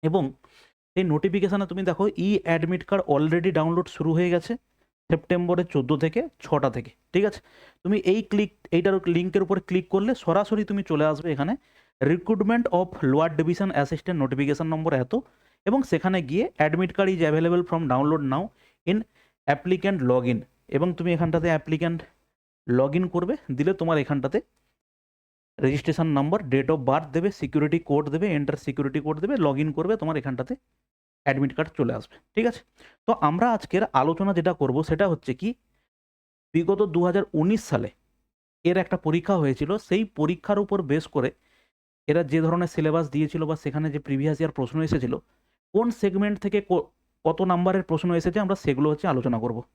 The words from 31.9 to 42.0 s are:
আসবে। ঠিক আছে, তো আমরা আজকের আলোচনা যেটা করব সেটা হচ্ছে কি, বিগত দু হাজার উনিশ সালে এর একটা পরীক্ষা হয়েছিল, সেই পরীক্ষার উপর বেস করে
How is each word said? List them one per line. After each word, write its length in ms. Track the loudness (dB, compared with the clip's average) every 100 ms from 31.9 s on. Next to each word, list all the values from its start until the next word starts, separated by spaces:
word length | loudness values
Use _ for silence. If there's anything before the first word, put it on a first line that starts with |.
| -2
আসবে। 160 | -10 -20 _ -2
ঠিক 100 | -2
আছে, 100 | -2 _ _ -20 _ -2
তো 60 | 0 2
আমরা 200 | 2 0 0
আজকের 280 | 0 -2 0 2
আলোচনা 300 | 2 0 0
যেটা 200 | 0 0 0
করব 160 | 0 0 0
সেটা 160 | 0 0
হচ্ছে 240 | 0 -4
কি, 160 | -6 -6 -8 _ _ _ _ _ _ _ _ _
বিগত 280 | -2 2 2
দু 180 | 2 2 2
হাজার 160 | 2 0
উনিশ 280 | 0 2 2 0
সালে 180 | -2 -4 _ _ _ _ _ _ _ 0
এর 80 | 0
একটা 140 | 0 -2 0
পরীক্ষা 300 | 0 2 2
হয়েছিল, 300 | 2 0 -2 -4
সেই 260 | 0 -2 -2 -2
পরীক্ষার 400 | -2 -2 -2 -2 0
উপর 120 | -2 0
বেস 140 | -2 -2 -2
করে 140 | -2 -4 _ _ _ _ _ _